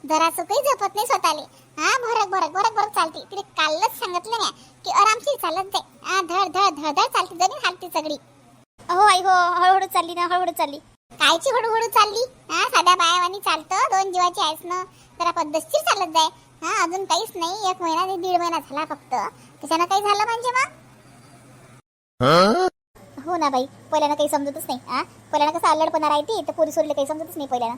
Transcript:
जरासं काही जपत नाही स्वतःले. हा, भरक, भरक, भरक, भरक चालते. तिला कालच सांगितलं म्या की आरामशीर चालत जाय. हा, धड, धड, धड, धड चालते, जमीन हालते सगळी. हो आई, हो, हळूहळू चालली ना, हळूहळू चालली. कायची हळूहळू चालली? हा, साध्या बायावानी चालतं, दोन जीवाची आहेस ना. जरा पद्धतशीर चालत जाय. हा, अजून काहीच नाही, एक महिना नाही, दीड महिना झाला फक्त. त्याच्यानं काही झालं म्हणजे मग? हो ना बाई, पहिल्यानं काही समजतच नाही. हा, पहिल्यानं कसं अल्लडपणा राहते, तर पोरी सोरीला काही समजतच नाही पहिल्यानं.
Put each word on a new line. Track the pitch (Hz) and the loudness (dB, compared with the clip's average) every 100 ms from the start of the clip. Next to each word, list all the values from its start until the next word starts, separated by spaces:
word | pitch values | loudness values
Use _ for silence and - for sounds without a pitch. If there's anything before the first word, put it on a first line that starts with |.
| 277 | 0
जरासं | 311 330 330 | 2 2 0
काही | 339 453 554 | -2 0 0
जपत | 508 392 403 | 0 -2 -4
नाही | 453 | -2
स्वतःले. | 427 339 302 - - _ - | 0 0 -2 -8 -20 _ -4
हा, | 330 494 | 0 0
भरक, | 466 466 392 | 0 -2 0
भरक, | 381 320 | -2 -2
भरक, | 349 415 427 | 0 0 0
भरक | 415 - | -2 0
चालते. | 330 311 - | -2 -4 -12
तिला | 392 | -12
कालच | - - 311 311 427 - | -10 -2 0 2 -2 -2
सांगितलं | 427 349 381 453 | -6 -6 -4 -4
म्या | 311 - - _ 392 | -4 -6 -20 _ -2
की | |
आरामशीर | - 415 440 - 554 | 2 4 2 -2 -2
चालत | 359 330 392 | -2 -4 -4
जाय. | 392 - - | -6 -6 -16
हा, | - 370 | -4 -2
धड, | 339 349 381 | 0 -2 0
धड, | 330 392 294 | 2 0 0
धड, | 302 294 | -4 0
धड | |
चालते, | 440 - 370 330 | 0 0 -2 0
जमीन | 370 571 381 | 0 0 -4
हालते | 359 359 330 | -4 -6 -6
सगळी. | 302 294 - _ - - _ _ - | -4 -8 -10 _ -20 -20 _ _ -4
हो | 359 | 4
आई, | 415 370 | 6 6
हो, | 381 370 349 359 | 4 4 4 4
हळूहळू | 359 381 381 | 4 4 2
चालली | 381 339 | -2 -2
ना, | 349 | -4
हळूहळू | 349 359 359 330 | -2 0 -2 -2
चालली. | 302 285 - _ _ | -4 -4 -18 _ _
कायची | - 285 330 554 | 2 4 4 2
हळूहळू | 480 453 440 466 | 0 2 0 2
चालली? | 466 427 415 508 - - | 2 2 0 -6 -8 -6
हा, | 330 | -2
साध्या | 440 - 349 359 | 2 2 4 4
बायावानी | 339 359 359 392 | 4 2 0 -4
चालतं, | 381 320 302 370 | -2 -4 -2 0
दोन | 554 381 392 | 2 2 0
जीवाची | 359 359 359 | 2 0 2
आहेस | 320 320 | -2 -2
ना. | 349 359 370 - - - | -8 -8 -8 -16 -20 -4
जरा | 339 | -2
पद्धतशीर | 339 311 311 311 622 | -2 -2 -4 -2 -2
चालत | 659 440 349 | 0 0 0
जाय. | 320 320 - _ _ | 0 0 -2 _ _
हा, | 320 415 | -4 -2
अजून | 349 370 381 | -2 -2 -2
काहीच | 339 440 381 | -4 -4 -6
नाही, | 330 403 392 | -6 -4 -4
एक | 370 | -4
महिना | 339 320 381 | -4 -2 -2
नाही, | 381 | -4
दीड | 370 349 | -2 0
महिना | 339 330 | 0 -4
झाला | 285 277 311 | -8 -8 -8
फक्त. | 302 - | -10 -8
त्याच्यानं | 247 - - - - 285 330 349 | -6 -6 -10 -20 -20 -4 -2 2
काही | 392 | 0
झालं | 403 403 | 0 0
म्हणजे | 427 466 494 | 0 -2 -2
मग? | 508 554 - - - - - - - - - - - _ _ _ _ 127 165 196 311 370 _ _ _ - - 294 | -2 -2 -6 -20 -20 -20 -20 -20 -20 -20 -20 -20 -20 _ _ _ _ 4 6 6 4 0 _ _ _ -20 -16 -6
हो | 349 | -2
ना | 294 | 0
बाई, | 262 269 | 0 -4
पहिल्यानं | - - 311 294 294 | -10 -4 0 0 0
काही | 294 | 0
समजतच | 294 285 285 - | 0 -2 -8 -8
नाही. | 262 - | -10 -6
हा, | 254 | -6
पहिल्यानं | 339 - - 302 294 330 | -6 -12 -4 2 2 2
कसं | 370 | 2
अल्लडपणा | 311 320 330 302 | 4 2 2 2
राहते, | 294 294 440 302 | 0 0 -4 -4
तर | |
पोरी | 311 311 | -2 0
सोरीला | 330 302 | 2 -2
काही | 285 277 | -2 -4
समजतच | 311 311 - | -4 -8 -10
नाही | 277 | -4
पहिल्यानं. | 254 233 | -4 -4